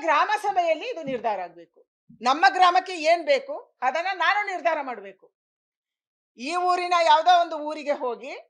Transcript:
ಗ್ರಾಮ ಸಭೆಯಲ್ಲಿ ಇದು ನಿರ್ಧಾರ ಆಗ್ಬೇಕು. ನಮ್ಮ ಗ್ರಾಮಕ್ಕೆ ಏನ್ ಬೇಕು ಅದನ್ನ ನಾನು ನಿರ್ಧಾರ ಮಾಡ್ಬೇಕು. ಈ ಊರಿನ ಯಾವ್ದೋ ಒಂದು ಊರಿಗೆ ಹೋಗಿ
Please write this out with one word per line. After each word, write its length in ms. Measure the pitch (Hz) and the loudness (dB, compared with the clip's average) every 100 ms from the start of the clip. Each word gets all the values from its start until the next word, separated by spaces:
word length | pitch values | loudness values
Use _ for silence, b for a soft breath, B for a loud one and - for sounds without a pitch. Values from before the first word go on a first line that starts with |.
ಗ್ರಾಮ 260 | 339 294 370 415 | 4 2 2 -2
ಸಭೆಯಲ್ಲಿ 420 | 415 381 339 311 440 | -2 0 0 -2 -4
ಇದು 100 | 339 285 | -8 -8
ನಿರ್ಧಾರ 300 | 254 220 202 175 | -6 -4 -4 -8
ಆಗ್ಬೇಕು. 340 | 170 165 _ _ _ _ - 233 | -14 -20 _ _ _ _ -4 0
ನಮ್ಮ 160 | 285 381 370 | 4 4 6
ಗ್ರಾಮಕ್ಕೆ 400 | 359 359 370 359 302 | 4 4 0 -2 0
ಏನ್ 120 | 349 294 | 2 2
ಬೇಕು 240 | 269 - 320 - _ 254 | 0 -2 -12 -14 _ -4
ಅದನ್ನ 240 | 302 359 381 | -2 -4 -2
ನಾನು 180 | 330 403 403 | 0 0 -2
ನಿರ್ಧಾರ 260 | 359 320 320 277 | -4 -2 -2 -4
ಮಾಡ್ಬೇಕು. 360 | 226 196 185 _ _ _ _ _ _ _ _ _ _ _ - | -10 -14 -20 _ _ _ _ _ _ _ _ _ _ _ -12
ಈ 140 | 254 349 359 | -6 -2 0
ಊರಿನ 280 | 359 359 349 330 | 0 0 2 6
ಯಾವ್ದೋ 240 | 302 320 349 | 6 6 4
ಒಂದು 160 | 339 320 302 | 2 -4 -8
ಊರಿಗೆ 260 | 311 277 285 | -6 -4 -4
ಹೋಗಿ 300 | 254 220 247 392 - | -4 -8 -10 -16 -18